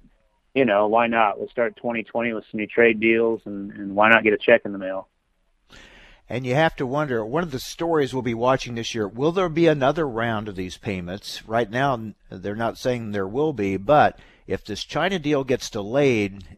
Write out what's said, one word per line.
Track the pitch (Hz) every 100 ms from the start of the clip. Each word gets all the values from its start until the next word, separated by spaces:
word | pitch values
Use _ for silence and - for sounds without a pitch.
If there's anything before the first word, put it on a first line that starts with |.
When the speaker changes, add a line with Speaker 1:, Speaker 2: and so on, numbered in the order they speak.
| - _ _ _ _
Speaker 1:
you | 135
know, | 120 101 107
why | 113 117
not? | 117 107 110
We'll | 104
start | - 113 -
twenty | 123 113
twenty | 104 117 117
with | 107 -
some | 110
new | 104
trade | - 117 110
deals, | 113 113 113 110
and, | 104 101 101
and | 107 98
why | 98 107
not | 113
get | 110
a | 101
check | - 117
in | 104
the | 98
mail? | 95 95 - _ _ _ _ _ _ - - - - - -
Speaker 2:
And | 123
you | 127
have | 139 160
to | -
wonder, | 127 147 147 117
one | 107 156
of | 175
the | 127
stories | - - 165 156 127
we'll | 127
be | 120
watching | 113 123 131 123
this | 117 110
year, | 113 98
will | 113 151
there | 185 175
be | 160 165
another | 147 131 156 147
round | 113 117 110 107
of |
these | 92 92 -
payments? | - 92 85 98 - - -
Right | 117 107
now, | 123 143
n-, | 120 110 - -
they're | 95 95
not | 107 113 -
saying | 131 123 110
there | 101 95
will | 123 156
be, | 113 98 95
but | 98 147 104 - - _ -
if | 95
this | - 98
China | - 147 180 185
deal | 147 139
gets | 131 120 -
delayed | 107 101 135 139 113 98 98 -